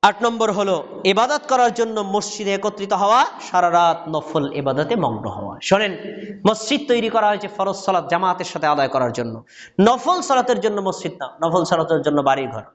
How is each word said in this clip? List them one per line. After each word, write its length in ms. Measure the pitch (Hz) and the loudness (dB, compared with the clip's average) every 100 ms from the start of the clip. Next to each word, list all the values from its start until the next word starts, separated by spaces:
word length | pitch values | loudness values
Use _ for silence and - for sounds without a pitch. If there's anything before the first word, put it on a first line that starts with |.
আট 220 | 196 208 | 4 2
নম্বর 280 | 233 233 220 | -2 2 0
হলো, 500 | 196 196 175 - - | 2 0 0 -2 -4
ইবাদত 380 | 190 196 247 294 - | 2 4 4 0 2
করার 240 | 254 240 | 4 4
জন্য 280 | 233 226 220 | 2 -2 -2
মসজিদে 520 | 196 202 202 - 196 | -2 -2 -4 -6 -2
একত্রিত 400 | 196 208 202 196 | -2 -2 -4 -2
হওয়া, 320 | 196 202 233 294 - | 0 4 4 2 -2
সারা 300 | - 180 180 | -2 2 4
রাত 380 | 170 170 160 - | 6 4 2 -2
নফল 440 | 156 147 160 139 | -6 -2 -2 -2
ইবাদতে 420 | 143 139 131 160 240 | -2 -2 -2 0 0
মগ্ন 340 | 143 110 113 | -2 -2 -8
হওয়া। 280 | 98 101 - | -8 -12 -10
শোনেন, 360 | - 190 214 180 - - - - 202 | 0 2 2 -4 -12 -12 -14 -2 0
মসজিদ 380 | 214 - 285 - | 0 -2 -4 0
তৈরি 220 | 240 220 | 0 2
করা 180 | 220 208 | 2 2
হয়েছে 200 | 208 202 | 0 -6
ফরজ 280 | - 196 190 | -4 -4 -2
সালাত 340 | - 180 151 | -2 -2 0
জামাতের 360 | 170 185 175 170 | 0 0 -2 -6
সাথে 220 | 165 151 | -4 0
আদায় 200 | 147 135 | 2 0
করার 260 | 135 123 | 0 -2
জন্য, 300 | 117 120 113 - - - - | -2 -6 -8 -16 -20 -12 2
নফল 400 | 202 254 302 359 | 4 4 0 -2
সালাতের 380 | - 262 247 220 | 2 0 2 0
জন্য 220 | 214 208 | 0 -2
মসজিদ 300 | 190 - 170 - | -4 -4 -8 -10
না। 180 | 131 - | -14 -4
নফল 200 | 165 180 | 0 0
সালাতের 380 | 160 170 160 160 | 2 0 2 0
জন্য 200 | 143 147 | 2 2
বাড়ির 280 | 139 135 131 | 2 0 -2
ঘর 120 | 110 107 | -8 -14